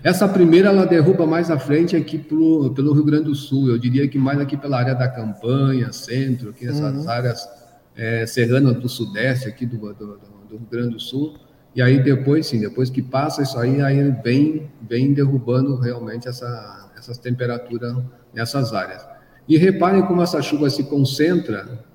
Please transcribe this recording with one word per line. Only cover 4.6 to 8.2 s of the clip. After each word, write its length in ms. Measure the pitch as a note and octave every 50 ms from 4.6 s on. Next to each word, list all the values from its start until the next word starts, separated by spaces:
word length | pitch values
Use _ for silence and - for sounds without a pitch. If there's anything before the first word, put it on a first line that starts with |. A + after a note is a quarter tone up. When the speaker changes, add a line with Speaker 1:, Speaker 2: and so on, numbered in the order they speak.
| D3 C#3+ C3+ B2
Speaker 1:
área 160 | B2 C3 C3
da 120 | B2+ B2+ B2
Campanha, 840 | B2 A#2 A2 A2 G2 - - A#2 C3 C#3 C#3 C3+ C3+ B2+ A2+ -
centro, 580 | - - - - A#2 C3 C3+ C3+ B2 C3 A2 G#2
aqui 160 | - - B2+
nessas 400 | B2 C3 D3 D3+ C#3+ C3+ C#3 D3+
Speaker 2:
Uhum. 40 | C#3
Speaker 1:
áreas, 380 | A#2 B2 B2 A#2+ A2+ - - - - - - - _ _ _ _ _
é, 300 | A2+ A#2 A2+ A#2 A#2